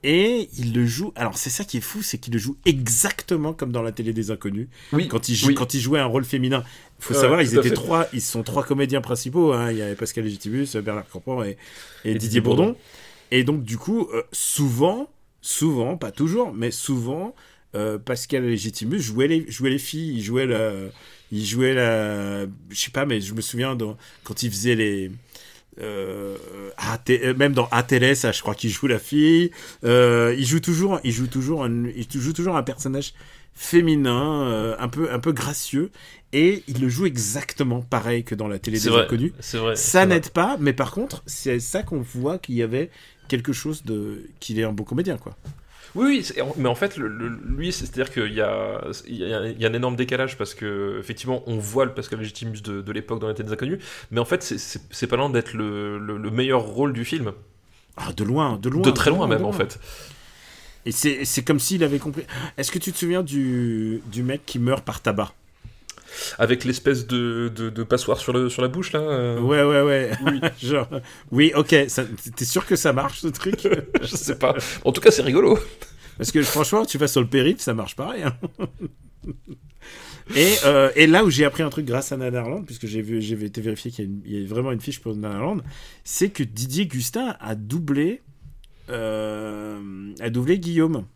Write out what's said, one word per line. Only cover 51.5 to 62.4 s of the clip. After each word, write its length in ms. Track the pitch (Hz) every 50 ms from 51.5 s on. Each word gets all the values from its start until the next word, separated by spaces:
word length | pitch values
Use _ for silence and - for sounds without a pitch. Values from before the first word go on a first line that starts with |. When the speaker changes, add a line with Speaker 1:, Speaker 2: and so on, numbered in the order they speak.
| 113
Speaker 2:
voit 300 | 110 101 101 110 131 135
le 80 | 127 131
Pascal 240 | - 113 - - 110
Légitimus 420 | 110 107 104 - 117 113 110 104
de, 220 | 104 107 101 98
de 100 | 98 101
l'époque 260 | 104 107 107 - 117 110
dans 100 | 107 110
La 40 |
Télé 140 | 107 110 110 107
des 60 | 107
Inconnus, 240 | - 123 139 180 196 - - - - - -
mais 100 | 110 117
en 60 | 117
fait, 160 | - 180 180
c'est, 160 | - - 110 -
c'est, 240 | - - - - - -
c'est 160 | - - 123
pas 100 | 117 123
loin 140 | 120 139 143
d'être 240 | 127 120 113 - -
le, 440 | 110 107 104 104 104 104 104 104 104
le, 200 | 104 104 107 104
le 120 | 107 104
meilleur 300 | 107 120 127 131 131 123
rôle 320 | 110 107 101 117 143 143
du 140 | 127 113 117
film. 260 | - 160 160 123 107 95 - - _ _ _ _ _ _ _ _ _ -
Speaker 1:
Ah, 160 | - - -
de 120 | - - 104
loin, 340 | 101 123 151 156 135 113 101
de 80 | 101 123
loin, 140 | 131 160
Speaker 2:
De 80 | 190 135
très 200 | 127 - - 151
Speaker 1:
de 60 | 160
Speaker 2:
loin 100 | 190 175
Speaker 1:
loin, 100 | 127 113
Speaker 2:
même, 20 | 110
Speaker 1:
de 60 | -
Speaker 2:
en 60 | 104
Speaker 1:
loin. 40 | 202 170
Speaker 2:
fait. 220 | 156 - - - - - - - - - - - - - - - - - - - - - - - -
Speaker 1:
Et 80 | 113
c'est, 320 | 110 - - 147 143 131 139
c'est 180 | 123 - - 123
comme 140 | - 156 139
s'il 240 | - - 196 180
avait 160 | 165 143 143 139
compris. 260 | 135 156 139 156 143 - - 127